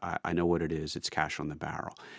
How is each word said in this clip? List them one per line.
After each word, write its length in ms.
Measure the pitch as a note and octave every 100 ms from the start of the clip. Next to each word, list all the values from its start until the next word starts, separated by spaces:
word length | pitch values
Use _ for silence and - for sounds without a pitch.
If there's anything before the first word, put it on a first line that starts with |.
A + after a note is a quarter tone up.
I, 160 | F2+ - -
I 60 |
know 100 | E2+
what 160 | F2 E2+
it 120 | E2
is. 220 | D#2+ D#2
It's 140 | - -
cash 320 | - D#2 -
on 80 | D2
the 80 | D#2
barrel." 400 | D2+ - - - -